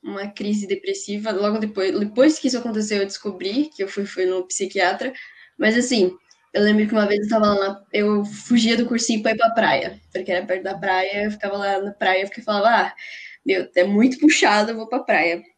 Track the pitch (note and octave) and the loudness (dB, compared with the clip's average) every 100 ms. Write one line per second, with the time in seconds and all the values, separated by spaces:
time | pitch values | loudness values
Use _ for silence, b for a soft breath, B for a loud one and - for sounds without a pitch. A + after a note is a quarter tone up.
0 | G#3+ G3+ G3+ - G#3 G#3 G3 - F#3+ G3 | -10 -10 -10 -8 -4 -2 -2 -6 -4 -8
1 | - G#3 A3 F#3+ G#3 A3 G#3+ G#3 F#3+ G#3+ | -6 -6 -4 -2 -2 -2 -4 -2 -2 -2
2 | G#3 B3 D4 D#4 C4 B3 A#3+ A3 G#3+ G#3 | -4 4 4 4 -2 -2 -4 -4 -2 -2
3 | G3 - G#3 F3+ F#3 A#3 D4+ - G3 - | -2 -6 -10 -8 -4 -2 -2 -4 -6 -6
4 | G3 - F#3 F#3 F#3 - F#3+ G3 F3+ G3 | -6 -2 -2 -2 -4 -6 -4 0 0 0
5 | B3 B3+ B B B _ G#3+ A#3 B3 A#3+ | -6 -10 B B B _ 0 2 2 2
6 | F3+ F3+ b b b - G#3 G#3+ G#3+ G#3+ | 2 0 b b b 0 4 4 2 2
7 | G3+ G#3 G#3+ A3+ G#3 G3+ G3 G3+ _ G#3 | 2 0 0 2 2 2 -2 -6 _ -2
8 | G#3 G#3 G3+ - - A#3+ A3 A3+ A#3 A3+ | 2 0 -2 -8 0 2 4 2 0 -2
9 | - A3 A3 A3 A3+ A3+ F#3 C#3+ - - | 0 0 0 2 2 2 2 2 -2 -12
10 | _ F3+ F#3+ F3+ - F#3 F#3+ F#3 G3 F#3 | _ -10 -4 -4 -2 -6 -4 -6 -2 0
11 | F#3+ G3+ G#3 G#3 G3+ G3+ G3 G3 G3+ G3+ | 0 -2 -4 -4 -6 -4 -2 -2 -4 -4
12 | F#3+ F#3 G3 - A3+ G#3 G#3 A3+ F3+ - | 0 0 -2 -8 -4 2 4 4 0 -6
13 | B B B B - F#3 - - F#3+ G3+ | B B B B -2 -2 0 2 2 4
14 | B3+ B3+ D4+ - C#4 G#3 G#3+ A3+ A3 B3 | 4 6 4 6 4 4 2 -2 -4 -4
15 | - F#3+ E3+ E3+ - | 0 2 2 -2 -8